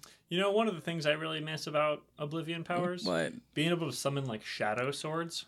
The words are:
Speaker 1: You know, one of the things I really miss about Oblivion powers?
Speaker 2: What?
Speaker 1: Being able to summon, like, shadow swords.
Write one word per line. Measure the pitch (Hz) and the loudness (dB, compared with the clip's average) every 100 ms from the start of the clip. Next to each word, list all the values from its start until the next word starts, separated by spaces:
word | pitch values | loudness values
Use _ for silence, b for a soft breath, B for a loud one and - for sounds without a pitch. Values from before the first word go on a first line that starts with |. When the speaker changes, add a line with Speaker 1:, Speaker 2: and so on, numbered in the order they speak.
| - B - | -14 B -4
Speaker 1:
You | 175 | 0
know, | 202 | 4
one | 202 226 | 4 2
of | 170 | 0
the | |
things | 170 170 151 | -4 0 2
I | |
really | 156 160 156 | 2 0 -4
miss | 151 156 - | -4 -6 0
about | 147 151 147 - - | 2 4 2 -6 -8
Oblivion | 151 160 156 170 165 | -4 -4 -4 -4 -2
powers? | 175 175 180 - | 0 0 0 0
Speaker 2:
What? | 85 80 - - | 2 0 -4 -6
Speaker 1:
Being | - 160 | 0 2
able | 170 156 | 2 0
to | 123 | -2
summon, | 139 139 135 | 0 0 -2
like, | 107 | -4
shadow | - - 107 110 127 | -4 0 2 2 0
swords. | 139 156 160 165 - | -2 -2 -2 -2 -6